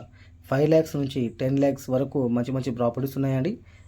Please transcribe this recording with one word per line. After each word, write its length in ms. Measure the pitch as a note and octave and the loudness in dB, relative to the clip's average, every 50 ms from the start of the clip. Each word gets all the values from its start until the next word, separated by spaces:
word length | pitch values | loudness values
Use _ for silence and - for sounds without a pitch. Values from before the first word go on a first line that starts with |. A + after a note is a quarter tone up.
| A#2 - - - - - - - - - | -4 -10 -18 -20 -20 -20 -20 -20 -6 -2
ఫైవ్ 180 | C3+ C3+ D3 D3+ | 2 2 4 6
ల్యాక్స్ 260 | D#3+ D#3+ D#3+ D#3+ - | 6 4 4 2 0
నుంచి 340 | D3 C#3+ C3+ - C3+ B2 A2+ | -4 -4 -2 -2 -2 -2 -2
టెన్ 300 | - - C3+ C3 C3+ C#3 | -2 -2 -2 0 2 2
ల్యాక్స్ 300 | C#3 C#3 C3 - - - | 2 2 0 -2 -4 -2
వరకు 380 | B2+ B2+ C#3 C#3 - D3 C3 A#2+ | -2 0 0 0 -2 -2 0 2
మంచి 240 | A#2 A#2+ A#2+ C3 | 0 0 0 0
మంచి 200 | C3 C3+ B2+ C#3 | -2 -2 -2 -4
ప్రాపర్టీస్ 460 | B2 A#2 A#2+ A#2+ A#2+ - C3 C3+ - C#3 | -2 0 0 0 0 -2 -4 -4 -2 -2
ఉన్నాయండి. 420 | C3+ C3+ C3+ C3 C3 E3+ A3+ - - - - - - | -2 0 0 0 0 -2 -4 -6 -10 -18 -20 -20 -20